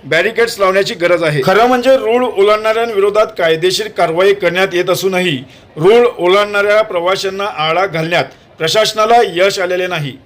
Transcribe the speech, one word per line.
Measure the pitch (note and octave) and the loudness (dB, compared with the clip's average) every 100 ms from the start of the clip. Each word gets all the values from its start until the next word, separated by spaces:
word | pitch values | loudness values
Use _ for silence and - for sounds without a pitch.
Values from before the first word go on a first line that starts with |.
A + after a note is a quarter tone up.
बॅरिकेड्स | C#3+ D#3 F#3+ A3+ A3+ G3 | -2 -2 0 0 -2 0
लावण्याची | F#3+ F#3+ G3 | 0 2 -2
गरज | G#3 E3+ F3 | -2 0 0
आहे. | D#3+ D3 | 0 0
खरं | C3 G3 B3 | 2 4 4
म्हणजे | B3+ B3 C4 | 2 4 2
रूळ | G#3+ B3 | 2 0
ओलांडणाऱ्यांविरोधात | B3+ F#3+ G3+ G#3+ A3 A3 A#3 G3+ G3+ G#3 A#3 - | 0 0 2 2 0 -2 -2 0 0 2 0 0
कायदेशीर | E3 D#3+ F3+ F#3 F#3+ | -2 0 0 -2 -6
कारवाई | - E3+ E3 G3 | -2 -2 2 2
करण्यात | G3+ F3 F3 F#3+ | 2 0 0 -2
येत | F3 F3+ | -2 -2
असूनही | F3+ F#3+ F#3 F3+ C3 B2+ - - D3+ | -2 -2 -2 -2 -4 -10 -20 -20 0
रूळ | F3 A#3 A#3+ - | 4 4 2 0
ओलांडणाऱ्या | F3 G3 G#3 G#3 G3+ G#3+ | 0 2 0 0 2 2
प्रवाशांना | G#3+ F3+ F3 G3 F#3+ G3 G3+ D3+ | 0 -2 -2 -2 -4 -6 -8 -4
आळा | D#3 E3+ F#3+ | -2 0 -2
घालण्यात | D#3+ D#3+ E3+ C3 - _ - | -4 -2 -2 -4 -10 _ -8
प्रशासनाला | D#3+ G3 G#3+ A3 A3 A#3 G#3 | -2 0 0 -2 2 2 2
यश | E3+ G3 G3 | 0 0 0
आलेले | F3+ F3+ F3+ | -4 -4 -4
नाही. | E3+ C#3+ A2 | -6 -8 -12